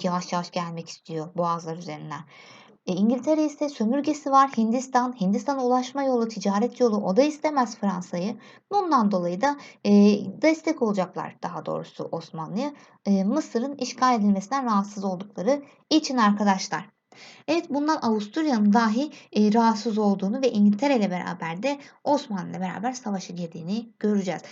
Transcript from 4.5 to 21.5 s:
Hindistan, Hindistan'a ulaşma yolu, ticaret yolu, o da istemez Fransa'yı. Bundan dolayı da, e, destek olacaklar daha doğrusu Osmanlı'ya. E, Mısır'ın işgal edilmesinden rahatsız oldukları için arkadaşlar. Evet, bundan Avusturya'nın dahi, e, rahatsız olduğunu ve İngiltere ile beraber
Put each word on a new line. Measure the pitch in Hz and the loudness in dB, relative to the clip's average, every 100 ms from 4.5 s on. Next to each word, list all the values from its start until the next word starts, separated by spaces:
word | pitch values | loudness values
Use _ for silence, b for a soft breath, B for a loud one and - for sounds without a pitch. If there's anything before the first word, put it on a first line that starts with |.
| 254 | 2
Hindistan, | 220 254 262 247 254 247 | 0 0 0 0 0 -2
Hindistan'a | 185 226 285 269 247 | 0 0 -2 -2 2
ulaşma | 254 254 277 | 0 0 -2
yolu, | 269 247 226 | 0 0 -2
ticaret | 208 196 196 240 - | -2 -2 0 0 2
yolu, | 240 208 | 2 2
o | 185 190 | 0 4
da | |
istemez | 302 294 311 285 226 - | 4 2 -2 0 -2 -2
Fransa'yı. | 202 180 180 175 202 - B B - | -4 -4 -6 -6 -6 -8 B B -4
Bundan | 403 359 269 202 | -2 2 2 2
dolayı | 185 175 180 | 0 -2 0
da, | 277 285 B B 202 | -2 -2 B B 4
e, | 202 208 202 - - | 8 8 6 -2 0
destek | 311 320 330 311 | 2 2 0 -2
olacaklar | 226 202 175 165 156 - | -2 -2 -4 -6 -10 -8
daha | 175 160 160 | -10 -8 -6
doğrusu | 160 160 - - | -8 -8 -12 -8
Osmanlı'ya. | 165 165 160 156 190 285 285 B B 202 | -8 -10 -12 -8 -6 -6 -8 B B 0
E, | 196 | 2
Mısır'ın | 190 294 311 226 277 285 | 2 0 -2 -4 -4 -6
işgal | 247 - 254 233 | -6 0 2 4
edilmesinden | 202 196 196 277 240 | 2 2 0 -4 0
rahatsız | 202 202 196 | 0 -2 -6
oldukları | 190 180 196 - 196 285 B B B | -6 -6 -8 -6 0 0 B B B
için | 302 302 254 | 0 2 2
arkadaşlar. | 214 208 202 190 - 160 - _ _ B B B B | 4 4 2 2 0 -8 -10 _ _ B B B B
Evet, | 330 339 | -2 0
bundan | 277 294 311 | -2 0 0
Avusturya'nın | 233 214 208 320 311 226 208 | 0 0 -2 -2 0 2 4
dahi, | 233 220 226 302 B B | 4 4 0 -2 B B
e, | - 214 | 2 4
rahatsız | 226 226 214 240 214 | 4 4 2 -2 0
olduğunu | 208 190 190 262 | 2 2 0 0
ve | 262 | 0
İngiltere | 208 208 208 285 247 | 4 4 4 2 2
ile | 185 | 2
beraber | 180 - 175 165 | -2 -6 -6 -6